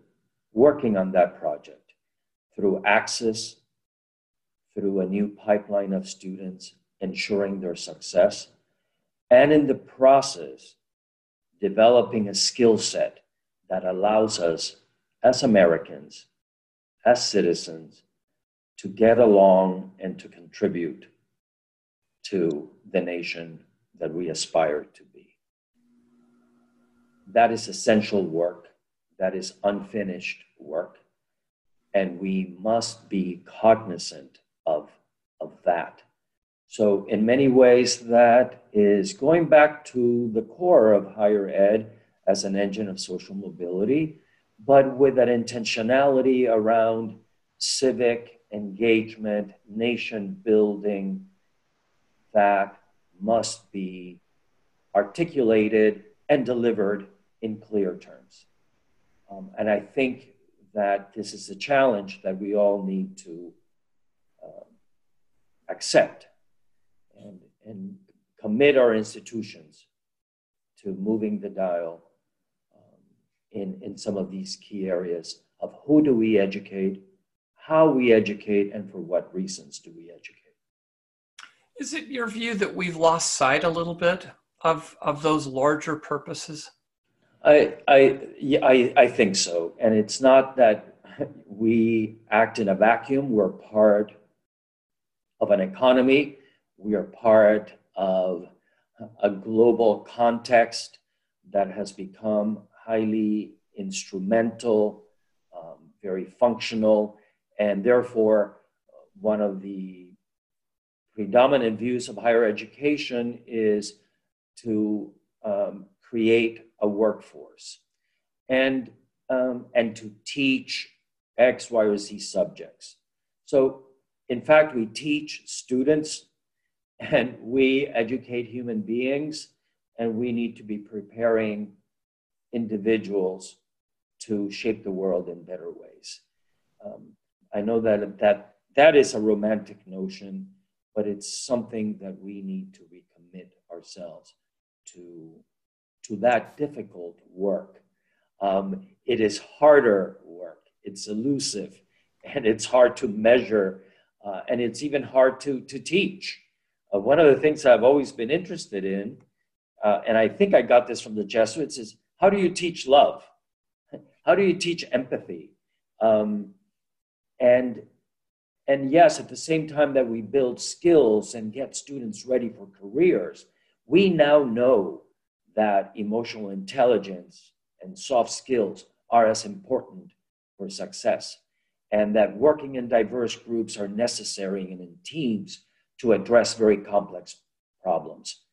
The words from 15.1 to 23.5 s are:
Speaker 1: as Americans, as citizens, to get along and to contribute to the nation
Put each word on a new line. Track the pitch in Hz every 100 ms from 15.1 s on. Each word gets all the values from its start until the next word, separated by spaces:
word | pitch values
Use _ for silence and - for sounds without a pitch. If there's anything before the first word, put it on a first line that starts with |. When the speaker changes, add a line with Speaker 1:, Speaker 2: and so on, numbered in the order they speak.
| _
Speaker 1:
as | 120 127
Americans, | 131 104 85 82 - 76 73 - _ _ _ _ _ _ _ _ 113
as | 123 -
citizens, | 104 87 82 - 80 78 _ _ _ _ _ _ _ _ -
to | 95
get | 98 113 113
along | 117 98 98 95 95 92 - -
and | 95 85
to | -
contribute | - 82 - 101 87 80 - - _ _ _ _ _ _ _ _ _ _ _
to | - 95 82 73 76 _ -
the | 92
nation | 87 87 85 85 82